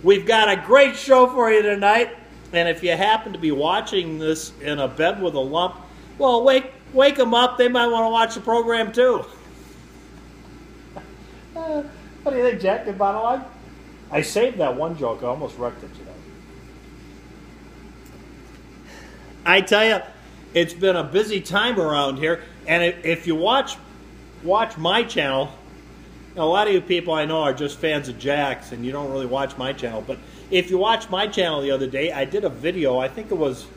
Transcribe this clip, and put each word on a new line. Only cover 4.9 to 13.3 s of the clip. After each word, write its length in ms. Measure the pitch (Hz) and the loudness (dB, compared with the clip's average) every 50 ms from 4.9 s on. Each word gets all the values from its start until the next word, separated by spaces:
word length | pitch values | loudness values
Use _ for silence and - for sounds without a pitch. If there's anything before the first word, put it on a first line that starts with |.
| 117 147 156 175 202 202 | -2 0 0 0 0 -2
with 140 | 190 170 151 | -4 -4 -2
a 60 | 139 | -2
lump, 340 | 131 135 147 165 180 185 - - - - - - - - - - | -4 -2 -2 -2 -2 -2 -4 -10 -20 -20 -20 -20 -20 -20 -4 0
well, 260 | 277 262 240 233 240 | 2 4 4 6 4
wake, 220 | 269 262 262 262 - - - - - | 6 4 4 2 -2 -16 -20 -20 -2
wake 260 | - 262 277 285 277 285 | 2 4 4 4 4 2
'em 160 | 247 233 233 | 0 2 4
up. 240 | 233 254 247 247 - | 4 4 2 2 2
They 100 | 247 247 | 2 2
might 200 | 247 247 240 240 | 4 2 2 2
wanna 220 | 233 226 226 226 | 2 0 0 2
watch 240 | 226 233 226 226 - | 2 2 2 0 -2
the 60 | 214 | -8
program, 520 | - 226 226 233 226 226 233 226 220 214 | -2 0 0 0 2 0 0 0 -2 -2
too. 320 | 226 240 254 254 233 - - - | 2 2 4 4 4 0 -4 -8
<laughs> 40 | - - - - - - - - - - - - - - - - - - - - - - - - - - - - - - - - - - - - - - - - - - - - - | -16 -20 -20 -20 -20 -20 -20 -20 -20 -20 -20 -20 -20 -20 -20 -20 -20 -20 -20 -20 -20 -20 -20 -20 -20 -20 -20 -20 -20 -20 -20 -20 -20 -20 -20 -20 -20 -20 -20 -20 -20 -20 -20 -16 -12
Uh, 260 | 330 330 320 302 294 294 - - - - - - - | -10 -6 -4 -4 -4 -4 -8 -16 -20 -20 -20 -20 -6
what 80 | - 285 | -6 -4
do 60 | 269 247 | 0 2
you 60 | 240 | 2
think, 160 | 247 220 180 | 0 0 0
Jack? 240 | 190 185 208 - - | 0 0 0 0 -4
Good 120 | 214 202 190 | -8 -4 -2
monologue? 440 | 202 196 202 214 220 233 | 0 0 0 0 -2 -2